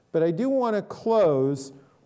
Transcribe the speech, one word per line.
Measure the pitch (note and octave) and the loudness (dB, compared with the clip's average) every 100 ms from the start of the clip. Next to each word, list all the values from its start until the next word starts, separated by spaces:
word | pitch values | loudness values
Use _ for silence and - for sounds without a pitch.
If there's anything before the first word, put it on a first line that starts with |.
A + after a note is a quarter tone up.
| _ | _
But | D#3+ | 0
I | E3 | 0
do | E3 C4 | 0 -2
wanna | C4+ A#3+ G#3 | 0 0 -2
close | - - A3+ A3+ F3 C#3 C3+ C#3 - - - _ | -6 -8 0 2 4 2 0 -2 -8 -18 -20 _